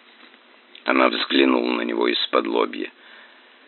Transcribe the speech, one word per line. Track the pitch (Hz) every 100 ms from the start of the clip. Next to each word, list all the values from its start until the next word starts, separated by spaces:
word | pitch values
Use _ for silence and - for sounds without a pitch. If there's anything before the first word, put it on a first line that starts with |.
| - - - - _ - _ -
Она | - 65 64
взглянула | 57 - 67 67 64 60
на | 60
него | 58 57 60
из-под | 60 - 62 57
лобья. | 58 55 53 50 - - - - - - -